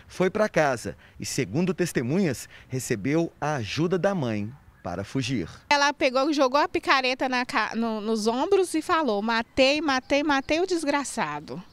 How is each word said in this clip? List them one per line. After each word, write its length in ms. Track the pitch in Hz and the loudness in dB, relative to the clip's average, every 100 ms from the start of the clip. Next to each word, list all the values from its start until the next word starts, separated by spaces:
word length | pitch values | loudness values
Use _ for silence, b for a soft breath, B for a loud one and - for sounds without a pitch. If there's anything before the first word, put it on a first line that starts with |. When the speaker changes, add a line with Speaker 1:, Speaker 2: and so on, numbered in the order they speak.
| B | B
Speaker 1:
foi 220 | - 185 | -2 0
pra 180 | 208 214 | 2 0
casa 480 | 170 147 120 98 - b b | 2 2 0 -4 -10 b b
e, 60 | 98 | -6
segundo 480 | - 120 120 180 | -4 -2 0 0
testemunhas, 760 | 185 175 - 120 170 180 - - B B | 0 -2 -2 0 0 0 -2 -8 B B
recebeu 640 | 131 - 117 95 156 170 - | -6 -4 -2 0 0 -2 -4
a 140 | 147 147 | -4 -4
ajuda 420 | 101 - 170 180 | -4 -2 0 2
da 160 | 190 | 0
mãe 380 | 196 123 107 104 135 - - | 0 -2 -2 -4 -10 -20 -14
para 200 | 92 87 | -8 -8
fugir. 440 | 98 135 123 131 80 - - | -6 -4 -2 -2 -4 -6 0
Speaker 2:
Ela 240 | 294 285 | 2 2
pegou 360 | 285 285 247 277 | 2 2 2 2
e 40 | |
jogou 260 | 294 262 277 | 2 2 2
a 80 | 359 | 0
picareta 640 | 302 - 277 254 262 277 | 0 2 2 2 0 0
na 160 | 254 254 | 0 -2
ca-, 260 | 269 214 220 | -2 -2 -2
no, 260 | 226 220 | -4 -2
nos 260 | 208 226 214 | -2 0 0
ombros 460 | 240 330 403 359 | 0 2 2 2
e 80 | 320 | -2
falou: 400 | 311 330 285 202 | 0 0 2 0
"Matei, 580 | 220 226 233 - 262 302 | 0 -2 0 4 4 4
matei, 420 | 311 262 - 285 | 0 0 0 0
matei 360 | 302 277 - 311 | 2 0 2 0
o 80 | 381 | 0
desgraçado." 960 | 339 294 285 254 - 160 147 139 135 - | 0 0 -2 -2 -4 -4 -4 -8 -12 -12